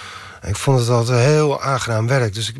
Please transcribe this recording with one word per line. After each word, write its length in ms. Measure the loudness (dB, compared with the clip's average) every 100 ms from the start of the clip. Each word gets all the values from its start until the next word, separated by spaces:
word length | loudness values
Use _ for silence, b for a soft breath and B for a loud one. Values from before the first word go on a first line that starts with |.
| B B B B
Ik 140 | -6 -2
vond 220 | 2 2
het 100 | 2
altijd 360 | 2 2 2
heel 380 | 4 4 2 0
aangenaam 440 | -2 -2 -2 -2 0
werk. 280 | 0 0
Dus 140 | -2 -6
ik, 80 | -8